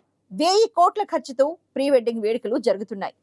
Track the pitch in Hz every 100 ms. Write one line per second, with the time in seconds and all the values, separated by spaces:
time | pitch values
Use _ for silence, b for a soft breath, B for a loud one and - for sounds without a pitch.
0 | _ _ _ 190 320 392 453 - 359 -
1 | 403 330 - 262 277 339 _ - 277 269
2 | 226 226 214 233 208 254 220 190 214 202
3 | 180 -